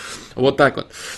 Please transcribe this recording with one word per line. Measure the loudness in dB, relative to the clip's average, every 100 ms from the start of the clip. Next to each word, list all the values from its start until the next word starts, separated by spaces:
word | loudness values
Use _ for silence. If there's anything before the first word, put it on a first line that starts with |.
| -14 -16 -12
Вот | 0 2 4
так | 2 2
вот. | -12 -14 -14